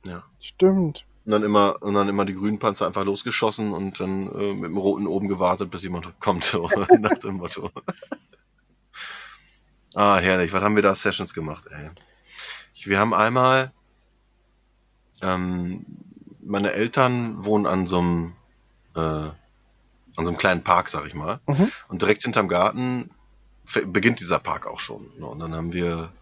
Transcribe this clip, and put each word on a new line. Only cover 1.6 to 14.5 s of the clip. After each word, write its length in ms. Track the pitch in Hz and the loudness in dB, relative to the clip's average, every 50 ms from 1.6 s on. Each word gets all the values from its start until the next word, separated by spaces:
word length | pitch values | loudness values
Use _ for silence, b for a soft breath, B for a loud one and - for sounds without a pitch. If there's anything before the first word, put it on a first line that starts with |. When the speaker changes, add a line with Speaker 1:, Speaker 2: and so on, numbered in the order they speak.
| 101 98 - - | 6 6 2 0
Speaker 1:
und 140 | - 101 101 | -4 0 2
dann 140 | 101 98 101 | 2 2 2
immer 160 | 98 101 98 | 2 0 0
die 100 | 95 95 | -2 -2
grünen 240 | 95 98 107 107 101 | -4 -2 -2 -2 0
Panzer 300 | - 113 98 - 101 85 | 0 -2 0 0 -4 -2
einfach 160 | 92 104 98 | -2 -2 -2
losgeschossen 680 | 98 98 98 - 123 113 - 120 110 104 - 107 104 | -2 -2 -2 -4 -4 -2 0 0 0 0 0 -4 -4
und 280 | 98 82 98 95 90 - | -4 -4 -6 -6 -6 -6
dann, 260 | 98 95 95 95 98 95 | -4 -4 -4 -4 -4 -6
äh, 200 | - 98 101 101 98 | -6 -4 -4 -4 -4
mit 160 | 98 95 82 | -4 -6 -4
dem 80 | 82 101 | -4 0
roten 280 | 95 - - - 104 | 2 2 2 2 -2
oben 220 | 85 85 98 104 98 | -2 -2 -2 -2 -2
gewartet, 420 | 98 90 95 90 92 95 101 90 | -2 0 2 2 2 0 -2 -6
bis 140 | 92 90 90 | -6 -10 -8
jemand 340 | 92 90 87 82 85 - _ | -8 -8 -8 -8 -12 -14 _
kommt, 240 | - 208 190 - | 0 0 0 2
so 260 | - - - 92 85 85 | 0 0 0 0 0 0
<laughs> 300 | - 101 98 - 370 240 | 0 0 6 6 6 6
nach 200 | 107 107 - - | 6 2 0 0
dem 180 | - 104 95 | -2 -8 -6
Motto. 340 | 95 87 85 - - 104 104 _ - _ - 180 - - _ 277 - _ _ _ _ _ _ _ _ _ _ _ _ _ _ B B B B B B B B B B B B B B B _ _ _ _ _ - | -6 -6 -8 -8 -8 -10 -10 _ -10 _ -12 -12 -12 -12 _ -14 -14 _ _ _ _ _ _ _ _ _ _ _ _ _ _ B B B B B B B B B B B B B B B _ _ _ _ _ 0
Ah, 240 | - 101 101 101 92 | 4 6 6 6 6
herrlich, 360 | 87 95 92 92 87 82 98 | 6 4 4 4 2 0 0
was 80 | 95 | 0
haben 120 | 95 107 107 | 2 4 4
wir 80 | 104 | 6
da 120 | 101 98 95 | 6 4 2
Sessions 400 | - - 101 92 - 95 82 - | 4 0 -2 -2 -2 -6 -8 -8
gemacht, 320 | 82 80 76 78 - - - | -8 -8 -8 -10 -12 -16 -20
ey? 200 | - 76 73 78 85 B B B B B B B B B B B B B B B | -18 -16 -16 -16 -18 B B B B B B B B B B B B B B B
Ich, 140 | B - - | B -18 -2
wir 120 | 98 101 98 | 0 2 2
haben 140 | 104 117 | 4 4
einmal, 600 | 104 87 107 117 123 127 127 131 131 131 131 131 _ _ _ _ _ _ _ _ _ _ _ _ _ _ _ _ | 4 4 4 4 4 4 4 6 4 4 2 -2 _ _ _ _ _ _ _ _ _ _ _ _ _ _ _ _